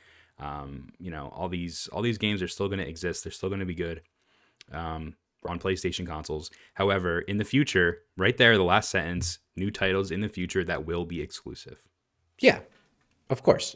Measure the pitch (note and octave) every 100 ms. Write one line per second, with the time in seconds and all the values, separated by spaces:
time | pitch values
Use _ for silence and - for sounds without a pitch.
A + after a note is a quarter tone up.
0 | _ - _ - C#2+ D2 C#2 C#2 C#2 -
1 | F#2 D#2+ C#2 - F2+ F2+ F2 D#2+ - -
2 | A#2 G#2+ G#2+ G#2 F2+ - G2+ G2 - E2
3 | F2 E2 D#2+ - G2 G2 F#2 E2+ E2+ E2
4 | - _ _ _ _ _ - D#2+ E2 D#2+
5 | D#2 - _ _ - E2+ F#2+ F#2 F2+ E2+
6 | F2 D2+ D2+ D#2 D2+ - - - G2 G2
7 | F2+ E2+ - G#2 G#2 C3+ C#3+ F#2 F2 -
8 | _ - F#2+ B2 A#2+ G#2+ F2 G2+ - F#2+
9 | E2 F2 E2+ - _ - G2 - G2 F#2+
10 | F#2+ F2 G#2 - F2+ F#2+ F2 D2+ D#2 F2
11 | E2+ E2+ D2 - - - - - _ _
12 | _ _ _ - - - - _ _ _
13 | _ _ - C3 - - -